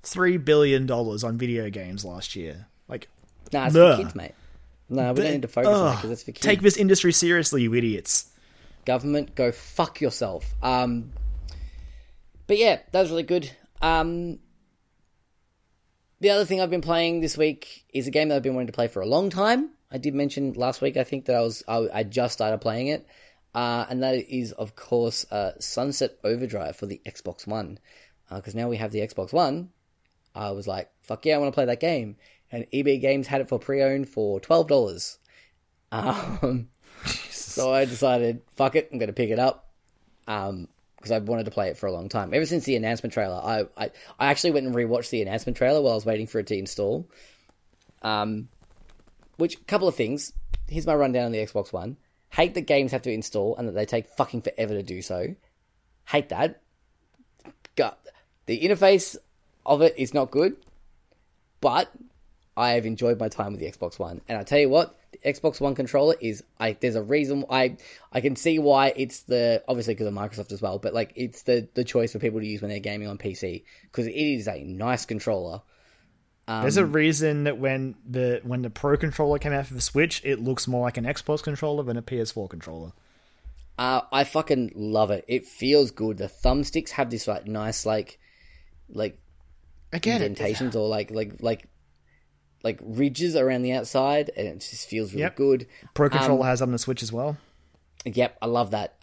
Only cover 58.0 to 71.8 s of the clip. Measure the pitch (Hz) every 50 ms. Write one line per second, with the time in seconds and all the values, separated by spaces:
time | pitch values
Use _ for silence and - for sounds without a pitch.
58 | _ - - _ _ _ _ _ _ - 117 113 156 190 208 180 196 190 202 185
59 | 190 - - - - _ _ _ _ _ _ _ - - 143 143 160 160 160 -
60 | 131 120 - 147 131 127 - 143 170 196 285 - _ _ - - - - _ _
61 | _ _ _ _ _ _ _ _ _ _ _ _ - 131 120 165 - - - -
62 | - - _ _ _ _ _ _ _ _ _ - 120 123 120 120 110 113 113 -
63 | 123 117 117 104 110 107 - - 104 101 101 101 - - - - 92 87 - -
64 | - 85 87 85 - - 113 104 98 - 139 147 147 131 135 165 165 - - _
65 | _ _ - - - 139 139 - - 156 - - 139 139 131 143 131 120 - 139
66 | 147 151 160 - 117 113 107 - - _ _ - 117 113 104 - - 123 110 113
67 | 104 107 139 151 147 135 143 139 135 - 127 131 131 127 - - - - - -
68 | - _ - 127 117 143 131 - - 170 160 156 147 147 139 135 139 135 - -
69 | 131 127 - - - - 123 120 117 117 117 - - - 131 120 110 117 110 104
70 | 107 104 101 101 104 104 110 104 101 - 101 95 107 95 95 101 - 101 98 117
71 | 107 - - 113 123 120 - - - - 123 113 104 - - 123